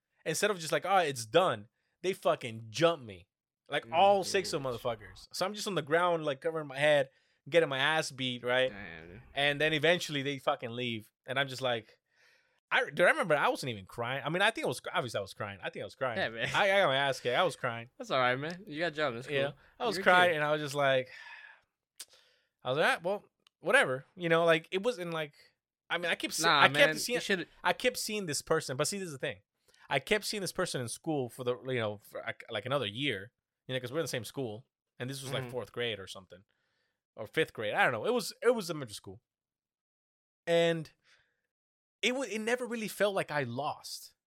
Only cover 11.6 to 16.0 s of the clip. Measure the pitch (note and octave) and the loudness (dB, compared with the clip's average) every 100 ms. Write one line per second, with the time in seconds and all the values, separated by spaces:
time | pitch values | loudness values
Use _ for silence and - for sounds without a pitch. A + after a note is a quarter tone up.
11.6 | B2+ A#2+ G#2 _ _ _ _ _ _ _ | -2 -2 -6 _ _ _ _ _ _ _
12.6 | - A3 B3 D#3 F3+ D#4 G#3 D3 G3+ C4+ | -2 0 0 4 4 4 2 2 2 0
13.6 | C#3+ G#2+ F#2+ - A#2 C3+ B2+ F3 G#3 C4+ | -4 -8 -8 -6 -4 -4 -2 2 2 2
14.6 | A#3 B2 - F3+ B2+ A2 G2 - G#2+ G2 | -2 -4 -4 -2 -2 -2 -4 -6 -8 -8
15.6 | D#3+ F3+ G#2 - | -10 -8 -10 -2